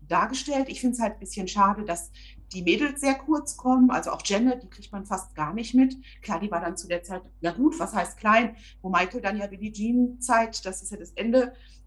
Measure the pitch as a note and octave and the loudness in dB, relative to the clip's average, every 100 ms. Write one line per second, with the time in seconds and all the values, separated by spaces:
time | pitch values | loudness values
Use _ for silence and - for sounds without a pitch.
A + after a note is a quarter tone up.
0 | - F3 G#3+ C4 - C#4 C4+ - B3+ A#3 | -2 0 0 -2 -2 -2 -2 -2 -2 0
1 | A3 - F#3+ - F#3 G#3 G3 G#3 G#3 E3+ | -2 -4 -12 -8 -4 2 4 2 -4 -8
2 | - - - - - F#3 F3 G3+ D4 C#4 | -8 -18 -20 -20 -14 -4 0 2 0 -2
3 | C#4 C4+ - D4+ - - B3+ B3+ B3+ - | 0 0 0 -2 -2 -4 2 6 6 4
4 | - - - G3+ B3+ B3+ - - - G3+ | -4 -6 -2 2 2 0 -6 -20 -14 -12
5 | F#3+ F#3+ - - D3+ G3+ A3+ B3 C4 - | -6 -6 -6 -6 -6 -6 2 6 6 2
6 | - - - E3 G3+ E3+ F3 F3+ F#3 F3 | -16 -14 -6 -4 -2 -4 -4 -6 -4 -6
7 | F3 F#3 - - E3+ E3+ D4 - G3 G#3+ | -6 -12 -12 -6 -4 2 2 2 -4 -2
8 | F3 - G#3+ A3+ A#3 - - - F#3 F3+ | -4 -2 4 4 4 -4 -20 -12 -2 0
9 | F4+ B3 G3+ G#3 G3+ F#3+ G#3+ G#3+ A3 A#3+ | 0 -2 -4 -4 -6 -8 -10 -6 0 2
10 | B3 B3 - A3+ A3+ A3 F#3+ F#3+ - G3 | 2 0 2 2 2 -2 -8 -10 -10 -12
11 | E3 - G#3+ B3+ B3+ - - - | -12 -6 2 4 2 -4 -20 -20